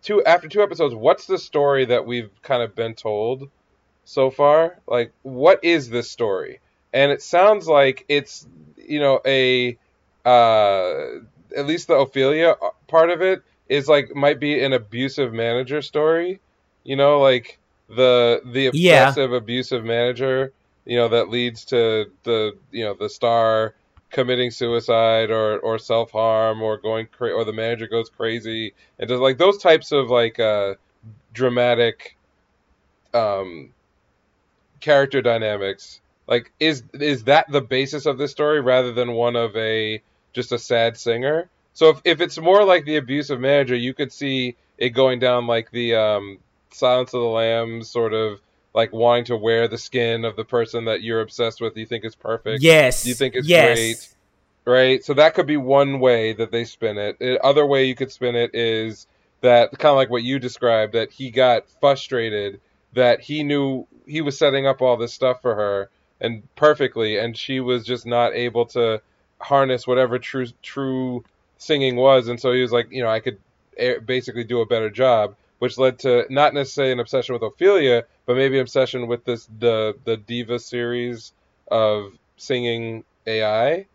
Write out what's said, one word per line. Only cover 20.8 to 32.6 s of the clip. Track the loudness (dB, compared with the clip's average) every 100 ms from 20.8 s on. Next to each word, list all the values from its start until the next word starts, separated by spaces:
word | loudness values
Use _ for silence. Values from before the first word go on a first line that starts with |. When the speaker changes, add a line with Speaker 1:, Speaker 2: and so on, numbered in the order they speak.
| -6
Speaker 1:
you | -2
know, | 2
that | 0 0
leads | -4 -4 -8 -4
to | 0 0 0 -4 _
the, | -4 -2 -2 -8 _
you | -10 -8
know, |
the | -6 -10
star | -4 0 2 2 0 -2 _ _ _ _
committing | -4 -2 -2 -4
suicide | -4 -4 -4 0 2 4 2 0
or, | -2 -2 -2
or | -4 -6
self-harm | -2 -2 -2 -2 0 2 0 -2
or | -4 -4
going | -4 -6 -8
cra-, | _ -4
or | -2 -4
the |
manager | -4 -6 -6 -4
goes | -6 -6
crazy | _ -6 -6 -8 -10 -10 _ _ _
and | -6
does, | 0
like, | 0 4
those | 2 4
types | 4 2 2
of, | -2 0
like, | 0 0 0
uh, | 0 0 -2 -6 _ _ -20 -20 _
dramatic, | -4 -2 2 2 2 0 -2 -20 _ _ _ _ _